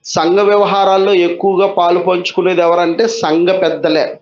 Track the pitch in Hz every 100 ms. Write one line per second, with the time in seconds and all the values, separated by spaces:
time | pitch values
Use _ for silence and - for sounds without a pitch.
0 | - - 165 196 202 208 196 196 190 190
1 | 196 190 175 175 196 185 196 196 175 175
2 | 180 180 180 - 180 175 170 175 170 170
3 | 226 226 165 165 175 190 170 156 160 156
4 | 123 -